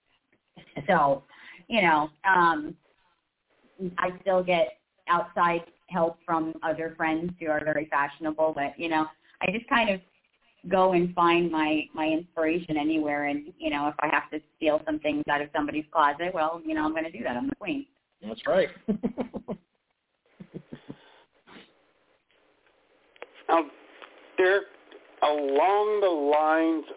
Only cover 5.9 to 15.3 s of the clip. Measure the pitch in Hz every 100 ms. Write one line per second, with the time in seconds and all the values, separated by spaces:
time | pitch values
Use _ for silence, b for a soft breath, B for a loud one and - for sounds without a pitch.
5.9 | 175 165 170 - 165 160 160 165 160 160
6.9 | 160 160 160 175 180 165 151 151 147 156
7.9 | 147 143 - 160 156 160 156 143 - 165
8.9 | 160 156 - b b 185 214 226 240 220
9.9 | 190 - _ _ _ _ _ 175 185 185
10.9 | 175 175 175 170 175 175 160 151 156 -
11.9 | 160 156 160 175 - 160 170 175 151 151
12.9 | 160 151 147 143 143 147 - 160 147 147
13.9 | 151 151 147 - 151 - _ 156 151 156
14.9 | 151 156 147 151